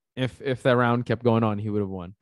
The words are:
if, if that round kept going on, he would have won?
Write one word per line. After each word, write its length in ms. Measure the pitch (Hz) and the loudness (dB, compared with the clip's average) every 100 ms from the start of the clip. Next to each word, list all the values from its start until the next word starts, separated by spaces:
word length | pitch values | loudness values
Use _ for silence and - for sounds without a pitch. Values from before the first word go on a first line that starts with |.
| _ - | _ -6
if, 260 | 131 - | -6 -4
if 220 | 139 123 | -6 -2
that 80 | 135 123 | 2 2
round 300 | 120 120 120 | 2 0 -2
kept 160 | 113 | 0
going 220 | 120 113 | 2 4
on, 140 | 113 104 | 2 -2
he 100 | 107 | -4
would 80 | 104 | -4
have 80 | 95 | -4
won? 240 | 95 87 - | -8 -12 -16